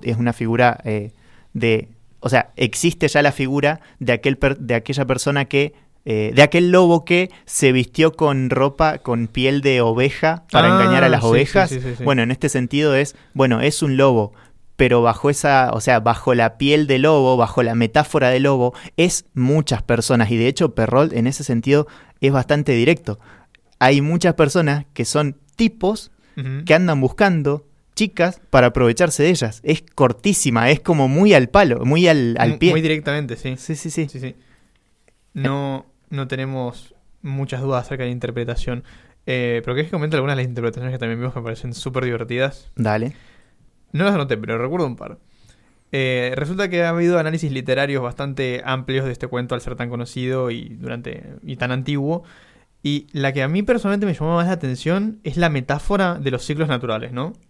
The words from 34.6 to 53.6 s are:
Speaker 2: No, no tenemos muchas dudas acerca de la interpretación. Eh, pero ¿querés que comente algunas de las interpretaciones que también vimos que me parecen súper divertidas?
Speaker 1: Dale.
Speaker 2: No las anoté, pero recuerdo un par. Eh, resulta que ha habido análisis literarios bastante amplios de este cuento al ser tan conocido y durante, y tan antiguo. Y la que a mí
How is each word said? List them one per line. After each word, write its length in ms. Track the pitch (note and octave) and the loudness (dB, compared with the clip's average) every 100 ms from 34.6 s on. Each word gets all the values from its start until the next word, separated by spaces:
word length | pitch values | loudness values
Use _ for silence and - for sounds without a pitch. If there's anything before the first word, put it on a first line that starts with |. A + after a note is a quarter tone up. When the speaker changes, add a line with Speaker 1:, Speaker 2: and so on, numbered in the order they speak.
| _ _ _ _ _ _ _ | _ _ _ _ _ _ _
Speaker 2:
No, 520 | C3 C3+ C#3 C#3 C3+ - _ - | -6 -4 -4 -6 -8 -12 _ -12
no 160 | C#3+ C3 | -8 -6
tenemos 640 | C3 C3+ C3 B2 A2+ - _ _ _ | -6 -6 -6 -8 -10 -20 _ _ _
muchas 380 | C#3+ C3+ C#3 B2+ | -10 -8 -6 -6
dudas 220 | C3+ B2+ - | -4 -4 -6
acerca 180 | C3 | -8
de 60 | B2 | -8
la 40 | |
interpretación. 680 | B2 B2 B2 A#2+ A#2+ - A#2+ - - _ _ - | -8 -8 -6 -6 -4 -4 -6 -10 -20 _ _ -6
Eh, 340 | B2+ A#2+ A#2 | -4 -2 -4
pero 100 | A#2 | -4
¿querés 140 | A#2+ D#3+ | -4 -4
que 60 | F3+ | -4
comente 200 | D3+ D#3 | -2 -2
algunas 200 | C#3 C3+ | -2 -2
de 60 | |
las 60 | B2+ | -4
interpretaciones 440 | A#2+ A#2 B2 B2+ | -4 -6 -6 -6
que 60 | B2+ | -2
también 200 | A#2 A#2 | -2 -2
vimos 140 | B2 | -6
que 80 | B2 | -6
me 40 | |
parecen 300 | A#2 A2 B2+ | -8 -8 -10
súper 300 | A#2+ C3+ B2+ | -10 -6 -4
divertidas? 680 | B2+ A#2 A#2 A#2+ C3+ - - - | -2 -4 -4 -2 -2 -4 -12 -4
Speaker 1:
Dale. 380 | A2 G#2+ A#2+ - - - _ _ _ _ _ | -2 0 -4 -10 -20 -20 _ _ _ _ _
Speaker 2:
No 120 | C#3+ | -2
las 100 | G3 | 0
anoté, 220 | F#3 C#3 A2 | 0 -2 -4
pero 220 | G#2+ A2+ | -4 -4
recuerdo 280 | B2+ F3 C#3+ | -4 -2 -4
un 100 | A#2+ | -6
par. 220 | G#2 - _ _ _ _ _ _ _ | -14 -18 _ _ _ _ _ _ _
Eh, 400 | C#3 C3 B2+ B2 C3 | -4 -2 -2 -2 -4
resulta 320 | D3+ F#3 F#3+ | -6 -4 -2
que 120 | F3 | 0
ha 40 | E3+ | 0
habido 280 | E3+ E3+ F3 | 0 2 2
análisis 340 | D#3 E3 D3+ | 0 -2 -4
literarios 500 | C3+ B2+ C3 C#3 C#3 | -4 -2 -2 0 -2
bastante 600 | B2 A#2+ C#3 C3+ B2+ B2 | -6 -8 -8 -4 -4 -4
amplios 400 | C3+ C3 B2+ C3 | -6 -6 -4 -4
de 80 | C3+ | -4
este 140 | B2 B2+ | -8 -8
cuento 280 | B2 B2 | -6 -6
al 60 | A#2+ | -8
ser 160 | C3 B2+ | -8 -10
tan 140 | A#2+ | -8
conocido 600 | A#2+ A#2+ B2+ B2+ C3 B2+ | -8 -10 -8 -6 -4 -4
y 200 | A#2 - A2 | -6 -12 -14
durante, 540 | B2 A#2+ B2+ B2+ - C3+ | -12 -12 -12 -16 -18 -18
y 140 | D3 C3 | -14 -8
tan 140 | B2 | -6
antiguo. 540 | C3 C3 C#3+ C#3 E3+ E3+ - _ _ _ _ | -4 -4 -4 -4 -6 -10 -20 _ _ _ _
Y 240 | D3 C#3+ C#3+ | -6 -6 -6
la 200 | D3 C#3 | -6 -4
que 100 | C3+ | -2
a 60 | C3+ | -2
mí 140 | F3+ | -2